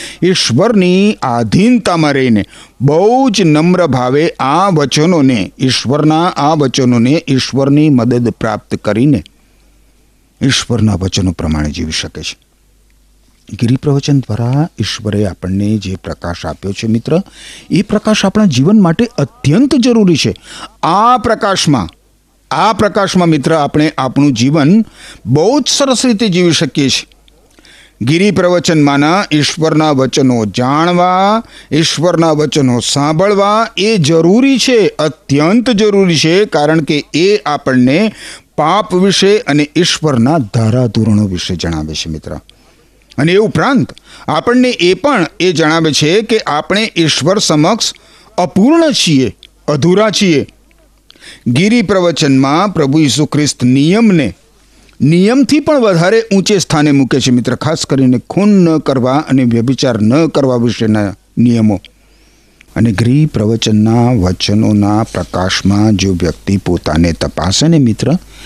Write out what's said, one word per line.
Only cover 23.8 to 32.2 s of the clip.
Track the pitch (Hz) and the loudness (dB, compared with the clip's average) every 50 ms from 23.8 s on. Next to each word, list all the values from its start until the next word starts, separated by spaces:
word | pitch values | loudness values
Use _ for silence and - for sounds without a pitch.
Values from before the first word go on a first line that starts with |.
| 151 156 - - | -2 0 -2 -4
આપણું | 131 127 117 139 143 147 | -6 -2 0 0 2 2
જીવન | 131 110 120 139 147 165 143 147 196 226 220 - - - - - - - _ | 2 0 0 0 2 2 2 4 4 2 2 -2 -8 -20 -20 -20 -20 -16 _
બહુ | 101 127 151 165 208 269 294 | -2 0 2 2 2 0 0
જ | 247 - | -2 -2
સરસ | - - 285 269 254 - - | -2 -2 0 0 0 0 0
રીતે | 254 233 196 240 214 | 0 0 0 0 0
જીવી | 165 180 180 175 | 0 2 2 2
શકીએ | 151 - 170 131 - 160 139 131 | 2 0 -2 -2 -2 -2 0 0
છીએ. | - - - - _ _ _ _ _ _ _ _ _ - _ - - - - _ _ _ 107 | -2 -4 -8 -12 _ _ _ _ _ _ _ _ _ -20 _ -20 -20 -20 -20 _ _ _ -2
ગિરિ | 120 156 170 196 208 | -2 0 2 2 2
પ્રવચનમાંના | 170 185 185 180 180 175 175 - 165 156 147 143 143 139 147 151 175 196 202 - | 2 0 0 0 0 0 0 0 2 2 2 2 2 2 0 2 0 0 -2 -2
ઈશ્વરના | 147 151 139 - - - 156 160 156 151 156 156 | -2 -2 -2 -2 -4 -2 -2 0 0 0 0 0
વચનો | 147 131 131 127 - 156 135 127 123 117 110 | 0 0 0 0 0 0 0 2 2 0 -2
જાણવા, | 104 90 120 123 127 143 151 165 175 180 175 175 180 185 185 190 202 214 226 233 - - - - _ | -2 -2 -2 -2 0 0 0 0 0 0 0 0 0 0 0 0 0 0 -2 -4 -8 -18 -20 -10 _
ઈશ્વરના | - 151 160 - - - 151 180 170 160 | -2 -2 0 -2 -2 -2 -2 0 0 2